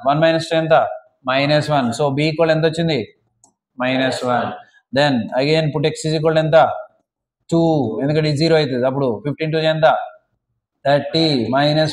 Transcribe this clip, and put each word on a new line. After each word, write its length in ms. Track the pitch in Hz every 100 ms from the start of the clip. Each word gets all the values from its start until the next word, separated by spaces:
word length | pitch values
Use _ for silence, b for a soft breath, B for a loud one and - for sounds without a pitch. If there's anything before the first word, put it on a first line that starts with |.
| 127
వన్ 120 | 147 165
minus 200 | 165 156
two 80 | 160
ఎంత? 120 | 160 156 107 - - _ 127
మైనస్ 400 | 135 143 151 147 147
వన్. 140 | 123 113
So, 60 | 147 135
b 100 | 151
ఈక్వల్ 240 | 156 165 156
ఎంత 80 | 160
వచ్చింది? 280 | 156 165 143 104 _ _ _ _ _ _ -
మైనస్ 400 | 127 131 127 123 127
వన్. 220 | 120 113 - B B _ 127
Then 140 | 143 127 110 123
again 240 | 139 160 156
put 120 | 135 151
x 140 | 151 156
is 60 | 156
equal 160 | 160 160
to 60 | 156
ఎంత? 120 | 156 127 104 - _ _ _ _ _ -
టూ. 100 | 165 165 156 117 117
ఎందుకంటే 260 | 139 151 156
ఇది 80 | 143
జీరో 140 | 160 160
అవుతుంది. 260 | 147 127 127
అప్పుడు 180 | 135 135 104 147
ఫిఫ్టీన్ 260 | 139 156
టూ 60 | 160 160
ఎంత? 140 | 160 156 120 - - _ _ _ _ _ _ 135
థర్టీ. 400 | 143 - 160 160 135 110 151
Minus 360 | 147 151 156